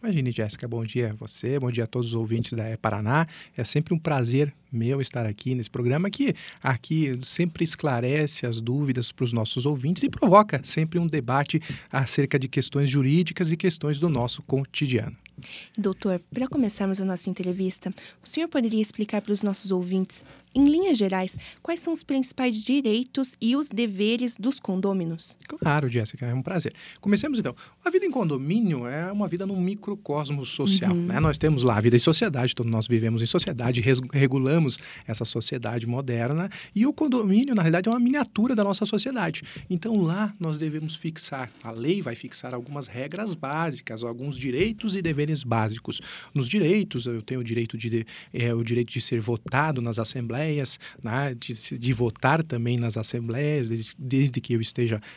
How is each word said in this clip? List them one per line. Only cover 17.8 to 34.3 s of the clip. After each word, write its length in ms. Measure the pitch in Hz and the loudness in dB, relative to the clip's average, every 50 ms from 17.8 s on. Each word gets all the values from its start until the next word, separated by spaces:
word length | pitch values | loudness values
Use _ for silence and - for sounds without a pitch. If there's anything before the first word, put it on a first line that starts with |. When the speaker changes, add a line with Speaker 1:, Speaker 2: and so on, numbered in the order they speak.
| - 185 185 - - - - _ - | -8 -8 -10 -10 -14 -20 -20 _ -10
Speaker 2:
o 40 | - | -6
senhor 200 | - 311 330 330 | -4 -2 -2 0
poderia 320 | - 285 233 226 226 214 | 0 0 2 2 2 2
explicar 400 | 214 - - - 214 208 - 208 | 0 0 -2 -4 -4 -2 -2 -2
pros 220 | 202 - 208 202 - | -2 0 -2 0 0
nossos 280 | 202 190 - - 190 | 0 -2 -2 -2 0
ouvintes, 540 | 190 180 180 180 190 190 185 - - - - - - - - _ - | 0 0 0 0 0 0 0 -2 -4 -8 -10 -12 -20 -20 -16 _ 2
em 100 | 262 285 | 4 6
linhas 320 | 285 302 330 381 392 302 | 6 6 6 4 4 4
gerais, 400 | 220 202 190 190 185 185 190 - - - - - - - | 4 4 2 2 0 -2 -2 -6 -8 -14 -16 -20 -12 -6
quais 180 | - 339 339 | -6 -6 -4
são 120 | - 339 330 | -2 -2 -4
os 100 | 320 - | -4 -2
principais 540 | - 277 269 254 - - - 254 247 220 214 214 | -2 0 0 -2 -2 -2 -2 0 0 0 0 0
direitos 720 | - 254 285 269 220 214 233 254 - - 269 269 262 - - | 0 2 2 2 2 2 0 0 -2 -2 -2 -2 -2 -2 -2
e 160 | - 226 247 | 0 2 2
os 140 | 285 311 294 | 2 0 0
deveres 680 | - 202 240 220 196 185 208 214 233 233 254 240 - - | 0 0 0 0 0 0 0 2 2 0 0 -2 -4 -2
dos 200 | 190 262 277 - | -2 -2 -2 -2
condôminos? 800 | - - 185 185 190 196 196 190 170 165 165 165 - - - - - | -2 -2 -2 0 0 0 0 0 0 -2 -4 -4 -6 -6 -8 -10 -14
Speaker 1:
Claro, 440 | - - - 165 160 143 151 143 123 | -14 -8 -2 0 2 2 4 2 2
Jéssica, 340 | 117 120 107 - - - 127 | 0 0 -2 -2 -4 -6 -6
é 80 | 120 120 | -4 -2
um 80 | 131 | -2
prazer. 320 | 131 170 190 175 127 - - - - - - - - | -2 -2 -2 -2 -4 -4 -6 -10 -18 -20 -14 -6 0
Comecemos 360 | 202 208 208 - 320 277 226 | 2 2 4 2 2 0 -2
então. 160 | - 135 120 - - - - _ - | -2 -2 -4 -8 -12 -20 -12 _ -2
A 60 | 359 | 2
vida 160 | 330 370 403 | 2 2 2
em 40 | 359 | 2
condomínio 760 | - 262 202 160 143 131 135 147 185 233 233 180 156 127 120 | 0 0 0 0 0 -2 0 0 2 2 2 2 0 0 -2
é 260 | 120 131 151 170 185 202 | -4 -6 -4 -4 -4 -2
uma 160 | 208 208 156 | -2 -2 -2
vida 160 | 165 185 190 | -2 -4 -4
num 160 | 190 202 185 | -2 -2 0
microcosmo 840 | 175 185 202 208 - 208 202 202 - - 143 151 147 139 147 143 131 | 0 0 -2 -4 -6 -8 -8 -6 -4 -4 -2 -2 -2 -2 -4 -4 -4
social, 520 | - - - - 196 190 185 175 190 180 | -4 -4 0 2 4 4 4 4 2 2
Speaker 2:
Uhum. 80 | 175 170 | 2 0
Speaker 1:
né? 180 | 175 185 202 | 0 2 2
Nós 160 | 156 156 147 | 4 4 2
temos 260 | - - 156 156 131 123 | 4 2 2 4 4 4
lá 140 | 123 110 | 4 4
a 40 | 104 | 6
vida 160 | 107 120 120 | 6 6 6
em 20 | 123 | 8
sociedade, 560 | - - 156 - 240 208 139 127 123 123 - | 6 6 6 4 4 2 2 0 0 0 0
todos 180 | - 120 117 113 | -2 -2 0 0
nós 140 | 110 110 | 0 0
vivemos 340 | - 120 113 113 113 113 113 | 2 2 2 2 2 0 0
em 60 | 117 | 2
sociedade, 560 | 117 - 175 - - 139 117 120 120 123 120 104 | 2 2 2 2 0 -2 -2 0 0 0 2 4
res-, 180 | 131 131 123 131 - - | 4 2 2 2 0 2
regulamos 640 | 143 139 131 | 4 4 4